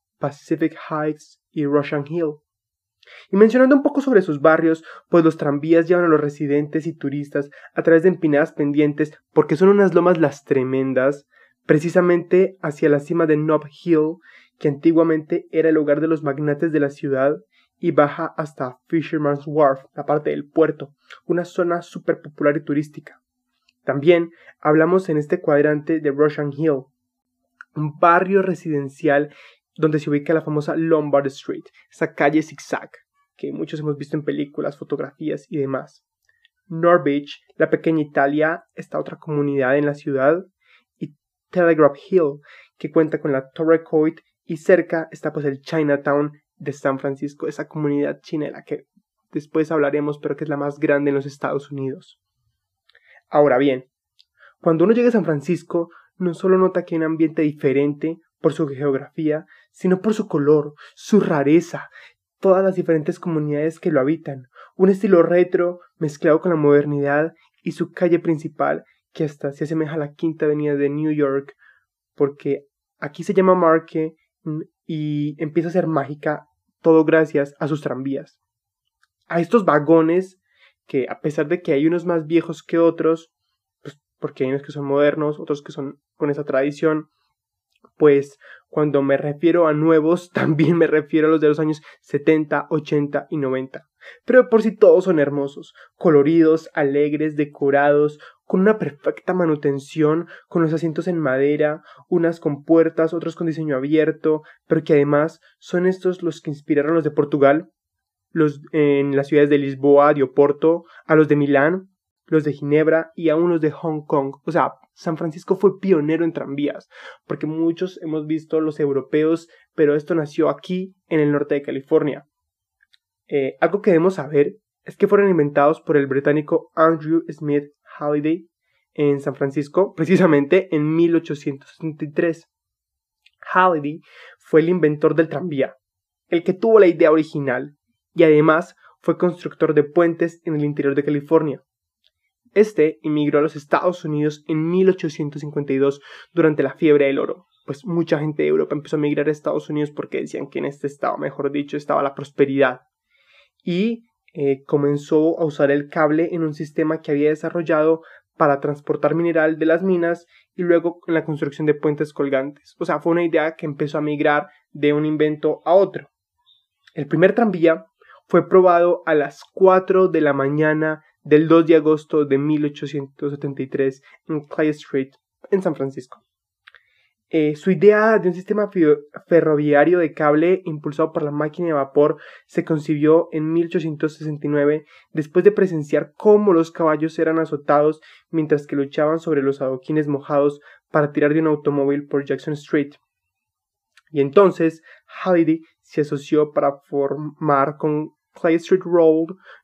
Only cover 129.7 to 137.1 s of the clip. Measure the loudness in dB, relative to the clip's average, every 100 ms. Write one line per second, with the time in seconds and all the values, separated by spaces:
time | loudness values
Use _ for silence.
129.7 | -2 -2 -2 0 4 4 4 4 2 2
130.7 | -2 0 0 2 0 -2 -8 -8 -10 -14
131.7 | _ -12 -10 -8 -2 -2 -4 _ _ _
132.7 | _ _ _ _ _ _ _ -6 0 0
133.7 | 0 -4 -10 -16 -20 -20 -20 _ 2 2
134.7 | 2 0 0 0 0 0 -4 -6 -4 -4
135.7 | -6 _ _ _ _ _ -2 -2 -2 4
136.7 | 6 6 6 4